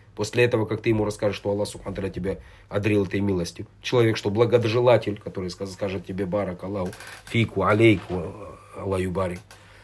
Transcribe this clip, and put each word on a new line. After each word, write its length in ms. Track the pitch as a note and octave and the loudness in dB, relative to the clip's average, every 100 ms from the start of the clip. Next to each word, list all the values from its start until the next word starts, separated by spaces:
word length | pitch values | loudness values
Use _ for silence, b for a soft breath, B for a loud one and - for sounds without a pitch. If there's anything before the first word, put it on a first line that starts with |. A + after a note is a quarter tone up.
| b | b
после 300 | - G#2+ A#2+ | -6 -2 2
этого, 200 | A#2+ A2+ | 4 2
как 160 | G#2+ G#2+ | 0 -2
ты 100 | A#2 | 0
ему 140 | G#2+ | 2
расскажешь, 340 | G#2 - G#2 F#2+ | 0 0 -2 -2
что 120 | G#2 | -4
Аллах 160 | G#2 G2+ | -2 -4
Субхану 300 | - G#2 F#2+ | -6 -8 -6
Тааля 140 | F#2+ | -6
тебя 280 | F2+ F#2+ F2+ b b b | -4 -6 -6 b b b
одарил 360 | G#2 G#2 G#2 | -2 2 2
этой 140 | F2+ G2+ | 2 0
милостью. 480 | G2+ F2+ E2+ - G#2 - | 0 0 -2 -8 -16 -12
Человек, 340 | - B2 A2+ A2 | 0 4 4 2
что 140 | G#2 | -2
благодержелатель, 880 | G#2+ A#2 A#2+ A2 A#2+ B2 A2 G#2 G#2 | 2 4 4 2 2 6 4 2 -6
который 320 | F#2+ G2+ F2+ | -8 -8 -8
сказ-, 220 | - G2 | -8 -10
скажет 340 | F#2 G2+ F#2+ F#2 | -6 -6 -6 -6
тебе 200 | F#2 F#2 | -6 -2
«Барак 360 | G#2 F#2 F2 | -2 -4 -6
Аллаху 300 | F#2 G2+ F#2 - B B | -8 -6 -6 -8 B B
фику, 400 | - A#2 G#2 G2 | -4 0 0 0
алейку, 580 | F#2+ G#2+ A2+ F#2+ - F2+ D#2 - - - - F#2+ | 2 6 6 6 0 -6 -6 -12 -16 -18 -18 -10
Аллаху 340 | G2 F#2 F#2 | -4 -2 -2
барик», 300 | F#2 F2+ F2+ - b b b | -2 -4 -6 -14 b b b